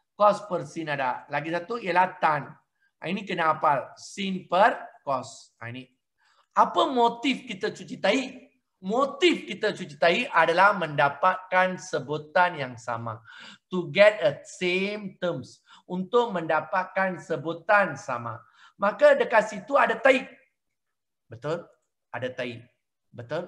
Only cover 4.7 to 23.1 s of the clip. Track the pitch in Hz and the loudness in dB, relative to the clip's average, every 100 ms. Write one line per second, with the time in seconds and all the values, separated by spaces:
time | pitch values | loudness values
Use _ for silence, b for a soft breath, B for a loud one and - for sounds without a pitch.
4.7 | - - - - 131 120 - - _ 117 | 2 -8 -12 -6 -4 -6 -18 -20 _ -16
5.7 | 127 127 _ _ _ _ _ _ - 302 | -16 -18 _ _ _ _ _ _ 2 2
6.7 | 349 320 254 233 233 285 247 - 208 208 | 2 0 2 2 0 -4 -4 -6 -8 -8
7.7 | - - - 185 254 254 - - _ _ | -8 -14 -2 0 2 -2 -10 -20 _ _
8.7 | _ 185 233 269 - 349 247 - - 208 | _ -4 0 0 2 2 2 -4 -4 -4
9.7 | - 180 - 170 202 247 170 165 165 196 | -4 -10 2 2 4 0 2 4 6 4
10.7 | 196 160 147 143 143 185 185 - 185 185 | 4 -2 2 2 2 0 0 0 2 2
11.7 | 175 - 151 127 151 151 185 180 160 127 | -2 -6 -8 -4 -8 -2 2 2 0 -8
12.7 | 120 - 117 117 110 - B B B _ | -10 -8 -8 -8 -10 -14 B B B _
13.7 | 185 156 156 208 214 160 143 - - 180 | -6 0 6 6 6 0 -2 -8 -6 -2
14.7 | 185 196 208 196 - 180 147 117 - _ | -2 -2 -6 -10 -6 -6 -6 -10 -18 _
15.7 | b b 180 185 240 233 180 165 156 160 | b b -8 0 0 0 -2 -2 -2 -2
16.7 | 190 185 190 190 170 - 156 156 170 - | -4 -4 -2 -2 -4 -6 -6 -6 -6 2
17.7 | 208 185 127 - 120 117 110 - b b | 2 2 -4 -8 -8 -8 -12 -16 b b
18.7 | b 202 202 294 277 233 226 - 196 - | b -4 4 6 6 4 2 2 -2 -2
19.7 | 277 - 226 269 262 - - _ _ _ | 0 2 4 4 4 0 -16 _ _ _
20.7 | _ _ _ _ _ _ 117 147 170 - | _ _ _ _ _ _ -12 -6 -6 -8
21.7 | _ _ _ _ 123 127 127 127 117 117 | _ _ _ _ -8 -6 -6 -8 -10 -16
22.7 | _ _ _ _ | _ _ _ _